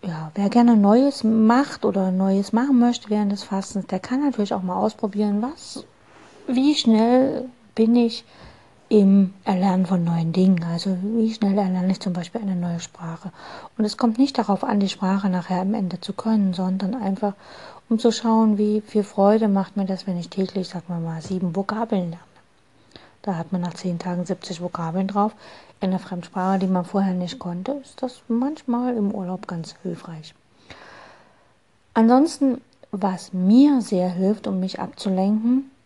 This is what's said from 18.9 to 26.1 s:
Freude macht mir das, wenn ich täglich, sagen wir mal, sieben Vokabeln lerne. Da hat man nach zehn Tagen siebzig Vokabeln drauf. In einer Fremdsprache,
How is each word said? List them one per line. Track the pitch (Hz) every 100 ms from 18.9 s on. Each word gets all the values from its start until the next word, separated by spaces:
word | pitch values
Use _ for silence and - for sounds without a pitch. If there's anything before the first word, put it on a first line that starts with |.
| 214
Freude | 202 - 196 214 220
macht | 196 185 -
mir | 190
das, | 190 -
wenn | 175
ich | 170
täglich, | - 190 196 185
sagen | 180 -
wir | 175
mal, | 165 165
sieben | 156 185 180 170
Vokabeln | 196 214 226 202 175
lerne. | 165 - _ _ _ _ _ _ - - _
Da | - 170
hat | 165
man | 180
nach | 175
zehn | - 185 170
Tagen | 185 175 175
siebzig | 180 - 170
Vokabeln | 175 - 165 175 190
drauf. | 196 208 - - - - _
In | 190
einer | 185
Fremdsprache, | -